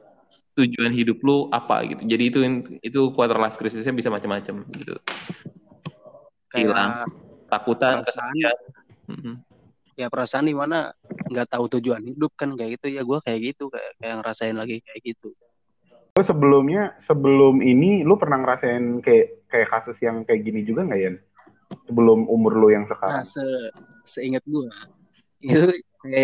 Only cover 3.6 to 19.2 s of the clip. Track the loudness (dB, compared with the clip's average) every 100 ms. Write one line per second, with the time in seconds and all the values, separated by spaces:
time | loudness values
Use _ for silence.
3.6 | -8 -6 -6 -4 -4 -4 -6 -6 -8 -14
4.6 | -14 -16 -14 -12 -12 -12 -14 -16 -18 -20
5.6 | _ _ -20 -18 -20 -20 -20 _ _ -2
6.6 | 0 0 -2 -4 -8 -12 -20 -14 -6 -4
7.6 | -2 0 0 0 -4 -6 -6 -2 -2 -4
8.6 | -8 -20 _ _ -18 -14 -14 -16 _ _
9.6 | _ _ _ -12 -8 -6 -4 -2 -2 -2
10.6 | -4 -4 -6 -10 -18 -12 -8 -6 -4 -4
11.6 | -2 -2 -2 -4 -6 -6 -6 -4 -8 -6
12.6 | -8 -8 -8 -6 -4 -4 -4 -4 -6 -8
13.6 | -12 -10 -12 -12 -10 -8 -8 -6 -6 -6
14.6 | -8 -10 -14 -16 -14 -14 -16 -20 _ _
15.6 | _ _ _ _ _ 0 2 4 6 6
16.6 | 6 0 -2 -4 -2 2 6 8 8 6
17.6 | 6 6 6 4 4 4 2 0 0 0
18.6 | 0 -2 -2 -2 6 6